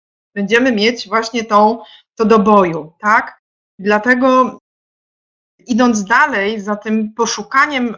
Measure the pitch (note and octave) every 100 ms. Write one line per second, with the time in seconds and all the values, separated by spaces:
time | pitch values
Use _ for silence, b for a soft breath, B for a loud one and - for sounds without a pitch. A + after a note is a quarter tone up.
0 | _ _ _ G3+ G3+ A#3+ C4 G#3+ A3 A#3+
1 | F#3 A3 B3 A#3+ A3 G#3 G#3+ A#3+ B B
2 | B - G#3+ A3 G3+ G#3 F3 D#3+ D3+ _
3 | G#3 A#3 - - _ _ _ - G3 G#3
4 | B3 B3 C4 C4 A#3+ - _ _ _ _
5 | _ _ _ _ _ _ - A3+ B3 G#3+
6 | F#3+ B3 D4+ G#3+ G3 A3 G3 G#3 A3 A3
7 | G#3+ A3+ A3 - G#3 C4+ D4+ C4+ A#3+